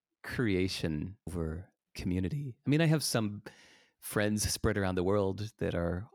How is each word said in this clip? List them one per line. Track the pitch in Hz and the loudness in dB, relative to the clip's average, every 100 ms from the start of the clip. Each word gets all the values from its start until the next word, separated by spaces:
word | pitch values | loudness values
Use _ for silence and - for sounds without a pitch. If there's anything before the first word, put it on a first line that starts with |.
| _ _ | _ _
creation | - - 117 90 92 - 82 76 87 104 - | -8 0 2 4 2 0 -2 -2 -4 -8 -8
over | 87 80 82 98 _ _ - | -4 -4 -6 -12 _ _ -8
community. | 92 90 92 143 143 - - | -2 0 0 -4 -6 -6 0
I | |
mean, | 151 | 4
I | 160 | 4
have | 156 | 2
some | - 120 107 104 - - - - _ _ | 2 0 -2 -6 -14 -20 -20 -20 _ _
friends | - 110 104 107 104 | -4 0 2 2 0
spread | - 113 104 | 0 0 2
around | 95 92 | 2 2
the | |
world | 90 104 98 95 107 - | 2 2 2 -2 -8 -4
that | 90 87 | -2 0
are | 85 87 107 | -2 -2 -6